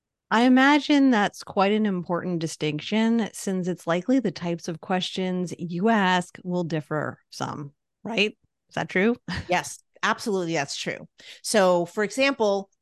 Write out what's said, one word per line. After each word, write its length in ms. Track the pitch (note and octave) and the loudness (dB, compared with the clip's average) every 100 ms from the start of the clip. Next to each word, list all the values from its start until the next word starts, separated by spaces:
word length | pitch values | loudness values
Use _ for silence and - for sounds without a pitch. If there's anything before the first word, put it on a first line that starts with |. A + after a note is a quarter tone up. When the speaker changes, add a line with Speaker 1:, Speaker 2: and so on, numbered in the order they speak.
| _ _ - | _ _ -2
Speaker 1:
I 140 | G#3+ | 2
imagine 680 | B3+ B3+ C4+ D4 - C#4+ C4+ | 4 6 6 4 4 4 6
that's 340 | A3 G3+ - | 4 0 -4
quite 260 | - G#3 G3 | -8 0 2
an 160 | G#3+ G#3+ | 2 0
important 540 | F#3 E3 E3+ F#3 E3+ | -2 -2 -4 -2 -4
distinction 880 | D#3+ - D3+ D3+ - G#3+ A3+ A#3 G3+ | -4 -4 -4 -4 -2 0 2 2 -2
since 360 | - G3+ F#3 F3+ | -6 -4 -2 -2
it's 180 | F3 - | -4 -2
likely 320 | F3 F3 C4 | -2 2 2
the 140 | A3 | 2
types 340 | - F3 E3+ - | -4 -6 -6 -6
of 140 | D#3+ | -10
questions 760 | - F#3 - - F#3 F3+ F3 - | -4 -2 -2 -4 -2 -2 -4 -6
you 320 | E3+ F3 A3 | -8 -2 2
ask 480 | A3 F#3 F3+ F3 - | 2 4 2 -2 -10
will 220 | F#3 F3+ | -4 -2
differ 560 | E3+ D#3+ - D3+ C3 - _ | -2 -4 -4 -4 -4 -8 _
some, 420 | - C3 C#3+ D3 _ _ _ | -8 -8 -8 -12 _ _ _
right? 340 | G3+ A3+ G#3+ - _ _ _ | -6 -2 -2 -4 _ _ _
Is 60 | |
that 140 | - E3 | -8 -2
true? 260 | F#3 G#3+ A#3+ - | 0 0 0 -6
<laughs> 200 | F3+ - | -10 -2
Speaker 2:
Yes, 300 | F3 - - _ - | -4 -4 -14 _ -6
absolutely. 520 | G3 A3+ A#3 F#3+ E3+ | -2 -2 -2 -2 0
That's 220 | D#3+ C#3 - | -2 -2 -6
true. 300 | F3 - - _ - - | -6 -8 -12 _ -20 -14
So, 420 | - A3 F#3 F3 F3 | 0 4 6 4 2
for 160 | - | -2
example, 680 | G3+ C4 C#4 C4+ G#3+ G3+ G3 _ | -4 0 0 2 2 0 -4 _